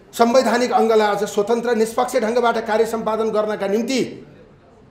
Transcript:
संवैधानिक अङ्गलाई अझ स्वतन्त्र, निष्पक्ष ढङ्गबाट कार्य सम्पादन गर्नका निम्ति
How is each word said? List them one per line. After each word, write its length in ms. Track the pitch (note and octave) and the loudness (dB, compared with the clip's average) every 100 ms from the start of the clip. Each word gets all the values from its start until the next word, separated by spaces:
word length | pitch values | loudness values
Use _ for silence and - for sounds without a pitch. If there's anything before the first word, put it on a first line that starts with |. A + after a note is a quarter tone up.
| - | -16
संवैधानिक 600 | - A#3 B3+ A3+ A#3+ B3 | 0 4 4 2 0 0
अङ्गलाई 440 | G#3 A3 A3 G#3+ G3+ | 2 2 2 2 0
अझ 80 | |
स्वतन्त्र, 500 | G3+ G3+ G3+ A#3 A#3+ | -2 -2 0 -2 0
निष्पक्ष 420 | A3 A3 C4 A#3+ B3+ | 0 0 0 -2 0
ढङ्गबाट 420 | A3 A#3+ A#3 A3+ A3 | 0 2 0 0 -2
कार्य 200 | A3 A3+ | 0 0
सम्पादन 440 | A3+ G#3+ A3 A3 | -2 -2 -2 0
गर्नका 360 | G#3 G#3+ G3+ G3 | 0 -2 -2 -2
निम्ति 600 | G#3+ A#3 C4 - - - - - - - - - | -2 0 -2 -2 -6 -20 -20 -20 -20 -20 -20 -20